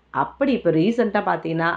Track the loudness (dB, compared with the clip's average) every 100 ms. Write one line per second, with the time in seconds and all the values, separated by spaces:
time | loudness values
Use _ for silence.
0 | _ -4 -4 -2 0 0 2 2 2 2
1 | 0 0 -2 -4 -2 -2 -2